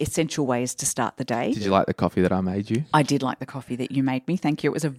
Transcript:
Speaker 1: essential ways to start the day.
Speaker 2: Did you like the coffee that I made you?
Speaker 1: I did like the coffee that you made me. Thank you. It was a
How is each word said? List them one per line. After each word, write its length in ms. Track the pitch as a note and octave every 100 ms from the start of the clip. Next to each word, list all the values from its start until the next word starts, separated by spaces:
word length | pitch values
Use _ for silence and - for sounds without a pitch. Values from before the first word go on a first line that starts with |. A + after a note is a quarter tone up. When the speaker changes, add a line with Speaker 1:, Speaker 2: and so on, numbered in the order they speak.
Speaker 1:
essential 460 | D3 - D#3 - C3
ways 260 | B2 B2
to 140 | - C#3
start 300 | - A#2 -
the 60 |
day. 300 | C3 A#2 C3+
Speaker 2:
Did 100 | A#2
you 60 | G2+
like 160 | F#2+ -
the 80 |
coffee 280 | - F2+ -
that 100 | F2+
I 80 | F#2
made 300 | F#2 G2 G#2
you? 120 | A2+ D#3 D#3
Speaker 1:
I 80 |
did 180 | C3+ C#3+
like 160 | B2+ -
the 80 | -
coffee 300 | C3+ - B2
that 160 | B2+
you 100 | C#3
made 260 | C3+ C3 -
me. 100 | F3+
Thank 260 | D3+ D3+
you. 80 | D3
It 20 |
was 100 | D3+
a 60 | D3+